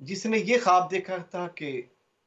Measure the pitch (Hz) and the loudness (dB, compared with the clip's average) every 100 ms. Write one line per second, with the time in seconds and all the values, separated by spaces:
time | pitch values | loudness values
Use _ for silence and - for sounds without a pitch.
0 | 135 190 220 220 190 240 190 180 180 185 | -10 -6 0 0 2 2 6 4 4 -2
1 | 185 185 170 180 175 - 147 131 120 _ | -4 -8 -8 -8 -8 -8 -8 -8 -10 _
2 | _ _ | _ _